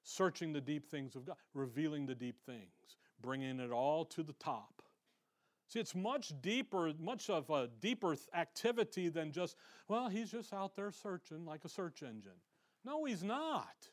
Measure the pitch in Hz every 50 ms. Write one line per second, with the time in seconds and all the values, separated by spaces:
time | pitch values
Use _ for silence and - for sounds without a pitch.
0 | _ - - - 190 180 - - 170 160 151 143 131 143 151 147 143 - - 143
1 | 135 131 131 131 127 185 165 - _ _ - 143 135 123 113 135 160 156 151 147
2 | 139 131 131 117 123 123 117 - _ - 123 113 95 90 _ _ _ - - _
3 | _ _ _ - 117 123 135 135 135 131 131 127 127 120 120 120 131 143 151 165
4 | 160 156 - 175 156 151 139 _ - 156 131 107 - - _ - - - _ _
5 | _ _ _ _ _ _ _ _ _ _ _ _ _ _ - 233 208 - - 180
6 | 190 226 269 285 - - 151 135 123 185 220 262 262 - 208 185 165 160 151 160
7 | 165 208 262 220 - - 196 160 135 151 156 139 123 120 117 110 170 220 247 226
8 | 202 175 151 127 - - - 175 165 - _ - - 233 240 233 214 220 - 190
9 | 180 170 156 165 156 156 139 170 180 - - - - - - - - - 208 240
10 | 254 226 185 220 233 185 - 240 226 - 208 196 196 190 - - 202 208 196 -
11 | - 208 185 175 _ - 156 156 170 160 156 151 - 170 - - 185 165 - -
12 | 151 123 110 110 98 98 90 87 _ _ _ _ _ _ _ _ - 247 294 311
13 | 311 277 226 165 175 202 233 285 311 320 294 175 - - - _ - -